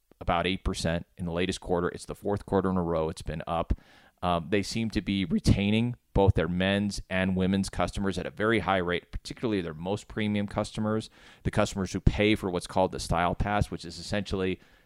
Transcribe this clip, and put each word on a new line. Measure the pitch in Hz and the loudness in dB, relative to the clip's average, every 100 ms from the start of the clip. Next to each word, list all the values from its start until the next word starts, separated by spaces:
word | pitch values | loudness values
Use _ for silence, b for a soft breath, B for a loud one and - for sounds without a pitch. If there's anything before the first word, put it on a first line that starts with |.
| _ - | _ -8
about | 87 87 85 | -2 0 2
eight | 92 | 0
percent | - 92 85 85 - - | -2 -2 0 -2 -4 -8
in | 87 | -4
the | |
latest | 85 92 92 | 0 0 -2
quarter. | - 87 87 | 0 0 0
It's | - - | -2 -10
the | 78 | -6
fourth | 101 101 - | -2 -2 0
quarter | 98 92 | 2 2
in | 92 | 2
a | |
row | 85 82 80 | 0 0 0
it's | 80 | -4
been | - 78 - | -8 -8 -4
up. | 85 87 - b b b b | -2 0 -2 b b b b
Um, | 90 85 78 | 0 0 0
they | 104 | 0
seem | 98 117 113 | 0 -2 -2
to | 107 | -2
be | 95 98 90 | 0 0 0
retaining | 220 - - 101 107 120 123 _ | 0 2 2 2 2 0 -4 _
both | - 98 - | 2 4 4
their | 82 | 2
men's | 87 95 101 101 98 - | 2 2 2 0 -4 -4
and | 92 95 92 | -2 0 0
women's | 92 98 95 | 2 0 0
customers | - 87 - 98 92 | -2 -2 -2 -4 -4
at | 71 | -6
a | |
very | 67 107 113 | -2 0 2
high | 87 98 | 2 2
rate, | 87 87 - | 2 -2 -4
particularly | - - - 123 104 | -12 -12 -6 -2 0
their | 82 | -2
most | 78 87 104 - | -6 -4 -4 -6
premium | - 107 104 101 | -4 -2 0 -2
customers, | - 107 - 107 110 - b b b | -2 -4 -2 -2 -2 -4 b b b
the | - | -2
customers | - 104 98 92 | 0 0 0 -2
who | 95 | 2
pay | - - 104 107 | 4 6 4 4
for | 98 | 2
what's | 87 - | -2 -2
called | 98 92 | 2 2
the | - | 2
Style | - 85 87 90 | -2 2 2 0
Pass, | 101 104 104 | 0 0 -2
which | 85 | -6
is | 85 85 | -10 -12
essentially | 82 104 98 98 92 92 b b | -6 -4 -2 -2 0 -2 b b